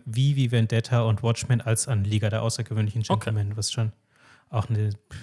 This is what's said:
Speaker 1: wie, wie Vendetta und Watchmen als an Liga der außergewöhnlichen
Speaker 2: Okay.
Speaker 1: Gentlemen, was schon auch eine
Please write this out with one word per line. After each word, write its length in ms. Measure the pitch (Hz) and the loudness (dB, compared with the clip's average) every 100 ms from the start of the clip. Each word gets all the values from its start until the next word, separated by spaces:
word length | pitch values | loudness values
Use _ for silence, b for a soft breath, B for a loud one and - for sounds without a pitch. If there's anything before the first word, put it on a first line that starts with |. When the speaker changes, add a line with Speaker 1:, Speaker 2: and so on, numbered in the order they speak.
| - | -4
Speaker 1:
wie, 320 | 113 139 135 | 0 2 2
wie 140 | 123 | 2
Vendetta 500 | 120 110 113 - 120 | 2 2 0 2 2
und 200 | 113 104 | 2 2
Watchmen 380 | 117 117 - 117 | 2 2 2 0
als 300 | 113 113 - | 2 -2 0
an 160 | 113 98 | 0 0
Liga 240 | 107 104 | 2 0
der 120 | 110 | 0
außergewöhnlichen 600 | 113 - 110 110 107 113 - | -2 -4 -4 -2 0 0 0
Speaker 2:
Okay. 220 | 110 - | 0 0
Speaker 1:
Gentlemen, 260 | 107 104 107 | -2 -2 -4
was 120 | 104 | -4
schon 220 | - 110 - b b b b b | -2 -2 -4 b b b b b
auch 200 | 110 - | -4 0
eine 220 | 107 107 104 _ B | 0 0 -4 _ B